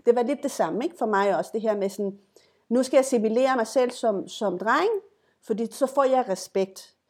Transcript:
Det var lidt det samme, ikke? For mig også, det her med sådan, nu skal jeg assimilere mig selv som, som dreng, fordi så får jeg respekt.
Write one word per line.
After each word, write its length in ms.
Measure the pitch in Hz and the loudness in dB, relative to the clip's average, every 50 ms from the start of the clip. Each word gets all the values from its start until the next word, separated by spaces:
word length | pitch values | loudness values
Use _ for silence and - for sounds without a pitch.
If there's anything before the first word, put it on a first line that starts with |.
| - | 2
Det 100 | 233 233 | 2 4
var 60 | 247 240 | 4 4
lidt 200 | 233 285 277 - | 0 -2 -4 -4
det 80 | 277 | -6
samme, 340 | - - 202 160 156 196 254 | -2 -2 -2 -2 -2 -4 -4
ikke? 120 | 349 - - | -6 -6 -4
For 80 | - | -2
mig 300 | 214 214 196 202 202 185 160 | 0 2 2 2 2 0 0
også, 120 | 180 - - | -2 -4 -4
det 60 | 226 | -4
her 160 | 208 226 208 | -2 -2 -2
med 120 | 208 190 196 | 0 -2 -4
sådan, 300 | 196 - 208 196 196 - _ _ _ - _ _ _ _ _ - | -4 -4 -6 -6 -6 -10 _ _ _ -20 _ _ _ _ _ -2
nu 140 | 226 254 254 | 0 0 2
skal 140 | 254 - | 4 4
jeg 40 | 277 262 | 2 2
assimilere 520 | 262 - 226 208 220 220 240 262 262 262 | 4 2 2 2 2 2 2 2 2 2
mig 100 | 247 220 | 0 -2
selv 240 | 220 - 277 247 240 | 0 0 0 0 0
som, 380 | 240 - - 226 202 185 - - | -2 -2 -2 -2 -2 -2 -4 -8
som 300 | - - 226 196 175 180 | -8 -6 -4 -4 -4 -2
dreng, 320 | 190 220 240 294 349 440 453 392 - - _ _ _ _ _ _ _ | 0 0 2 2 2 0 0 -2 -6 -10 _ _ _ _ _ _ _
fordi 260 | - 226 202 233 - - | -6 -4 -2 -4 -6 -4
så 140 | - 277 | -2 -2
får 180 | 262 262 285 277 | -2 2 2 2
jeg 200 | 262 262 254 240 196 | 4 4 2 2 0
respekt. 680 | 190 185 - - - 190 190 190 190 - - - _ _ _ _ | -2 -6 -6 -6 -2 -2 -2 -2 -4 -18 -20 -20 _ _ _ _